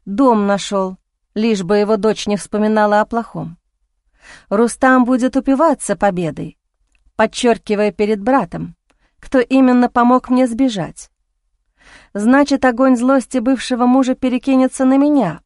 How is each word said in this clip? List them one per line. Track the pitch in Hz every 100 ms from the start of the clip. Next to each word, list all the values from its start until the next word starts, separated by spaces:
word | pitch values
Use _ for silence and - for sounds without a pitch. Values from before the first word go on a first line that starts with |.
| -
дом | 202 269 220 202
нашёл, | 202 - 202 185 190 _ _ _ -
лишь | 220 208
бы | 175 208
его | 208 220
дочь | 214 202 -
не | 208
вспоминала | - 208 214 214 208 208
о | 208
плохом. | 226 226 170 165 170 _ _ _ _ _ _ - - -
Рустам | 202 233 - 262 254 240
будет | 254 254 269
упиваться | 254 269 330 269 - 202
победой, | 202 180 170 147 - - _ _ _ _ _ -
подчёркивая | 220 - 240 220 - 208 208
перед | - 208 214
братом, | 202 269 175 170 170 170 _ _ _ _
кто | - 262
именно | 240 262 262 247 240
помог | 247 240 254 -
мне | 254 254
сбежать. | 226 269 208 147 - - _ _ _ _ _ _ _ _ - _
Значит, | 202 214 269 285 269
огонь | 262 233 269 247
злости | 254 269 - 262
бывшего | 233 262 - 240 247
мужа | 254 254 262
перекинется | 254 240 - 262 262 - 262
на | 269
меня, | 294 294 190 151